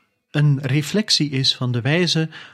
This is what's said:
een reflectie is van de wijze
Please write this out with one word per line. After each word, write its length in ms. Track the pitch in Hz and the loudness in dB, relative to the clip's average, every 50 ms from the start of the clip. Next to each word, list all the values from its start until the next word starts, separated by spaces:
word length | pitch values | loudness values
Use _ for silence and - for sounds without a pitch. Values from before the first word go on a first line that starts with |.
| _ _ _ _ _ _ | _ _ _ _ _ _
een 300 | - 147 147 147 143 135 | -2 2 2 4 2 2
reflectie 680 | 147 135 139 151 147 - - 202 214 - - - 156 143 | 0 0 0 0 -2 0 -2 -2 0 0 0 0 0 0
is 260 | 139 131 135 - - | 0 0 0 0 -2
van 160 | - 127 123 120 | -2 -4 -2 -2
de 80 | 120 | -2
wijze 480 | 110 135 151 175 180 156 - 160 160 160 - - - - | 0 0 2 2 2 2 0 0 -2 -2 -6 -14 -20 -20